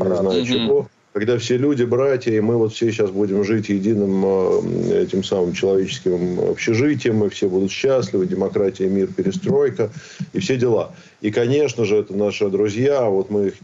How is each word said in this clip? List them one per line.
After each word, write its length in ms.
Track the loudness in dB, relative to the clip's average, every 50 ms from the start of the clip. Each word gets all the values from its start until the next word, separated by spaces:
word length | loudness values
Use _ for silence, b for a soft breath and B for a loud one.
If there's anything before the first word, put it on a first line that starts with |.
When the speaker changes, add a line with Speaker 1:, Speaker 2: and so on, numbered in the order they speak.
| 0
Speaker 1:
не 80 | 0 0
знаю 260 | 0 0 0 0 0 0
Speaker 2:
Мгм. 20 | 0 0
Speaker 1:
чего. 340 | 0 2 2 2 0 0 -4 _ _ _ _ -6
Когда 260 | -2 0 0 0 0
все 180 | 0 0 0
люди, 240 | 2 2 2 2 0 0
братья, 480 | 0 2 2 2 2 0 0 0 0
и 80 | 0 2
мы 160 | 2 2 2
вот 160 | 2 2 0 0
все 180 | 0 -2 0
щас 180 | 0 0 0 0
будем 340 | 0 0 0 0 0 0 0
жить 260 | 2 0 0 0 0
единым, 540 | -2 0 0 0 2 2 2 2 2 2 2
э, 800 | 2 2 2 2 2 2 0 0 -2 -2 -2 -2 0 0 0
этим 220 | 0 0 -2 -4 -2
самым 300 | 0 0 0 0 0 -2
человеческим 840 | 0 0 2 2 2 0 -2 -4 -4 -2 -2 0 0 0 -2 -2 -2 -2 -2
общежитием, 760 | -2 -2 -2 0 0 2 2 0 0 0 0 0 0 2 0
и 40 | 0
все 200 | -2 -2 -2 0
будут 220 | 0 0 0 -2
счастливы, 560 | -2 -2 0 2 2 2 0 0 0 -2 0
демократия, 600 | 0 0 -2 -2 -2 0 0 0 0 0 -2 -2
мир, 200 | 0 0 0 0
перестройка, 840 | -2 -2 -2 -2 -2 -2 -2 -2 0 2 2 2 0 0 -2 -4 -4 B B B B B B B B -6
и 60 | -4
все 180 | -2 -2 0
дела. 340 | 0 2 2 2 0 0 B B B B B B _
И, 100 | -4 -2
конечно 540 | 0 0 2 2 2 2 2 0 0 -2 0
же, 120 | 2 2
это 180 | 2 0 0 -2
наши 320 | -2 0 0 0 0 0 0
друзья, 600 | 2 2 0 0 0 0 2 2 2 2 2 2
вот 220 | 2 0 0 0
мы 160 | 0 0 0
их 60 | 0 -2 -4